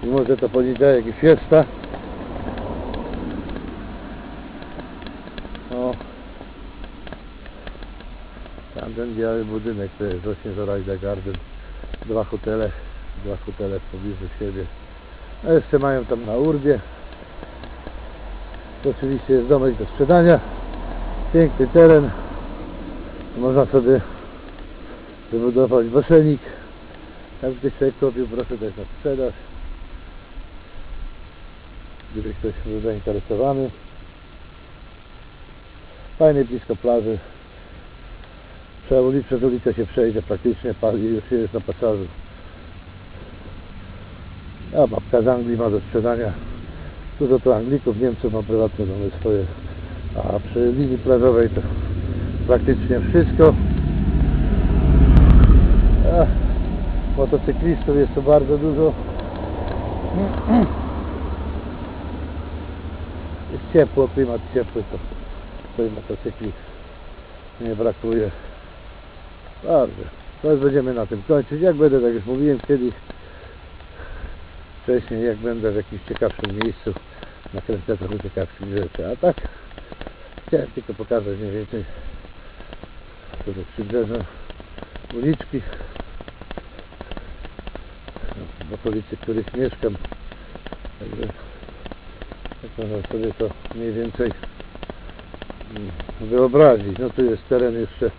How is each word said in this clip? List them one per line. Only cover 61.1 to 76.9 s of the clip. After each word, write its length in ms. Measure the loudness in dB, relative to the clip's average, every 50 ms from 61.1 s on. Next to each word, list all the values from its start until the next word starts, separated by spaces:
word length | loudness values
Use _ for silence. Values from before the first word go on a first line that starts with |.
| -6 -6 -6 -6 -6 -6 -6 -6 -6 -6 -6 -8 -10 -10 -10 -10 -10 -10 -10 -10 -8 -8 -8 -8 -8 -8 -8 -8 -10 -10 -10 -10 -12 -12 -12 -12 -10 -10 -10 -10 -10 -10 -10 -10 -10 -10 -10 -10
Jest 120 | -10 -10 -10 4 6
ciepło, 340 | 6 6 6 6 2 2 2
klimat 340 | 4 0 0 0 0 -6 -6 -2 -2
ciepły, 300 | -2 -2 -2 -4 -6 -6 -6
to, 60 | -8 -10 -8 -10 -10 -10 -12 -12 -12 -14 -14 -14 -14 -14 -16 -12 -4 -2
to 60 | -2
i 60 | -2
motocykli 640 | -2 -6 -8 -8 -10 -8 -8 -10 -8 -6 -8 -8 -8 -10 -14 -18 -18 -18 -18 -18 -18 -16 -16 -16 -16 -18 -18 -18 -18 -18 -18 -18 -14 -10
nie 140 | -6 -6 -4
brakuje. 560 | 0 0 0 0 -2 -4 -2 0 0 0 -2 -4 -10 -14 -16 -16 -16 -18 -18 -18 -18 -18 -18 -18 -18 -20 -20 -20 -18 -18 -18 -20 -18 -18 -18 -18 -12 -2
Dobrze, 400 | 4 4 4 4 4 0 -8 -12 -12 -14 -16 -18 -18 -16 -4
to 100 | 2 2
już 80 | 2 4
będziemy 340 | 4 4 4 4 0 0 -2
na 120 | -2 -4
tym 180 | -4 -4 -8 0 2
kończyć. 340 | 4 4 4 0 -2 2
Jak 140 | 2 2 4
będę, 260 | 6 6 6 6 6
tak 120 | 4 4 2
już 120 | 0 -2
mówiłem 340 | -2 -2 2 2 2 2 0 2 0
kiedyś 260 | 2 2 2 -2 -4 -4 -14 -16 -16 -16 -16 -18 -18 -18 -18 -18 -18 -18 -18 -18 -18 -18 -18 -18 -16 -16 -14 -14 -12 -12 -12 -12 -12 -14 -16 -16 -16 -18 -18 -18 -18 -10 0
wcześniej, 420 | 2 2 2 2 -2 -4 -2 0
jak 120 | 0 -2 -2
będę 340 | -2 -4 -4 0 0 0
w 40 | 0
jakimś 260 | 0 -4 -4 -10 -12 -8 -8
ciekawszym 500 | -2 0 0 0 0 -2 -6 -6 -4 -2 -4
miejscu, 300 | -4 -4 -4 -6 -6